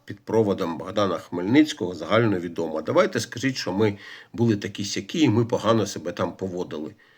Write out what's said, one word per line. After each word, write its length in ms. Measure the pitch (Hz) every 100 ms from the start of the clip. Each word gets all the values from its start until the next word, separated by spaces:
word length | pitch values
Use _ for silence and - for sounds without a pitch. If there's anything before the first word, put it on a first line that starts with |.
| -
під 140 | 107
проводом 580 | - 107 104 90 87 73
Богдана 400 | 85 101 98 80
Хмельницького 760 | - 85 92 139 156 - 107 -
загальновідома. 880 | 80 107 117 92 85 82 82 78
Давайте 380 | - 147 214 -
скажіть, 360 | - 117 135 131
що 180 | -
ми 240 | 92 107 101 - - -
були 240 | - 117 104
такі 280 | 101 104 101
сякі, 360 | 101 - 180
і 80 | 143
ми 160 | 110 113
погано 400 | 92 104 113 95
себе 260 | 90 80
там 240 | - 85 87
поводили. 600 | 95 90 78 76 76 - _